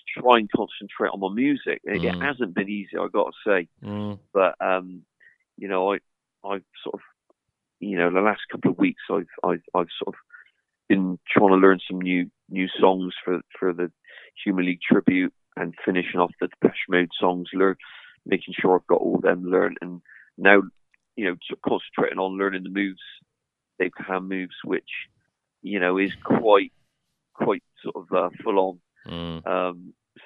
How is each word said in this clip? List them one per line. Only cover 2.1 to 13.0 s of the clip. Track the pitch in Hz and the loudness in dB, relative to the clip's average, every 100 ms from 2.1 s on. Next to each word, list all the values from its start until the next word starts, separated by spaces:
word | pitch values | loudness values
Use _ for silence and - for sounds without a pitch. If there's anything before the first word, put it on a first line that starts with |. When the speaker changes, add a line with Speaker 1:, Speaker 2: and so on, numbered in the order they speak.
| 87 | -2
Speaker 2:
Mm. | |
Speaker 1:
hasn't | 139 131 104 90 | -4 -4 -4 -4
been | 98 | -4
easy, | 104 90 90 | -6 -8 -6
I | 92 | -4
gotta | 104 - - 107 | -2 -2 -4 0
say. | 95 82 _ | 0 0 _
Speaker 2:
Mm. | 104 104 104 98 _ | -10 -8 -6 -10 _
Speaker 1:
But, | 98 92 - | 2 2 2
um, | 95 92 92 90 - _ - _ _ - | -2 -2 -4 -14 -20 _ -20 _ _ -14
you | 98 | -4
know, | 95 95 | -2 0
I, | 98 - _ _ _ 98 | -2 -6 _ _ _ -10
I've | 98 - - | -10 -10 -14
sort | - - | -12 -12
of, | - _ _ _ _ _ _ _ | -16 _ _ _ _ _ _ _
you | 101 92 | -6 0
know, | 87 | 0
the | 92 | 2
last | 107 101 - | 0 -2 -8
couple | 82 95 | -4 -2
of | 87 | 2
weeks, | 95 - - | 0 -2 -4
I've, | 98 85 - | -4 -4 -4
I've, | 92 87 - 90 | -2 -2 -2 -4
I've | 85 - | -2 -6
sort | - | -10
of | - _ - - _ _ _ - | -10 _ -20 -20 _ _ _ 0
been | 98 92 90 - | 2 2 -4 -2
trying | - 101 | 4 6
to | 95 | 8
learn | 95 92 - | 8 6 0
some | 92 | -6
new, | 92 90 90 - _ | 0 0 -2 -8 _
new | 92 92 - | -4 -4 2
songs | 98 92 | 4 4